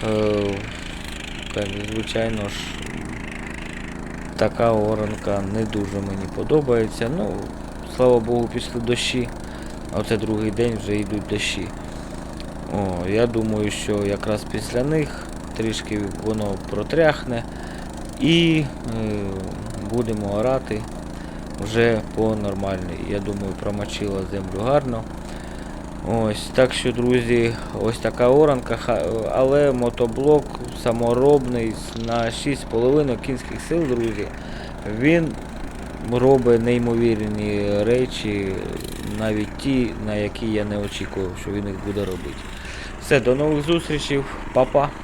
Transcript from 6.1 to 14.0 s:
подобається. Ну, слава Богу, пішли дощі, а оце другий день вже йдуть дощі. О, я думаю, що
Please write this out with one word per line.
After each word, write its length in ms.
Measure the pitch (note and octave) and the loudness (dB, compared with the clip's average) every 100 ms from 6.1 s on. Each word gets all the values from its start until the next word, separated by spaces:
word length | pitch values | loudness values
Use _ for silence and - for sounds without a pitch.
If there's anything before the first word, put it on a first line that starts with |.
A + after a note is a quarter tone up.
| G2 G2 - | -4 -6 -4
подобається. 720 | F#2 D3+ C3+ A#2+ A2 - A#2 D#3+ | 2 2 4 2 2 0 -2 -2
Ну, 160 | G#3 G2+ - - - - - - | -2 -4 -6 -10 -10 -10 -10 2
слава 220 | B2+ A#2+ | 6 6
Богу, 300 | A2+ A#2+ A#2 | 4 0 0
пішли 260 | A#2+ - A#2+ | -2 -4 -4
дощі, 480 | A#2 A#2+ - B2+ A#2+ - - - - - - | 0 0 0 -2 -2 -6 -8 -10 -10 -10 -6
а 60 | - | -4
оце 180 | G#2+ A2+ | 0 0
другий 340 | G#2+ G#2+ G#2+ | 2 0 0
день 280 | G2+ A#2+ A2 | 2 0 0
вже 140 | G2+ G#2 | -2 -2
йдуть 300 | G2+ G#2 G2+ | 0 -4 -2
дощі. 380 | G#2 - G2+ F2 - - - - - - - - - - | -2 -2 -4 -6 -8 -10 -10 -10 -10 -10 -10 -10 -10 -4
О, 340 | F#2+ G2 F2+ F2+ | -2 0 -2 0
я 180 | G#2 A#2+ | 2 2
думаю, 440 | A2+ A2 G#2+ G#2 | 2 0 0 0
що 360 | - - G#2 | -2 -2 0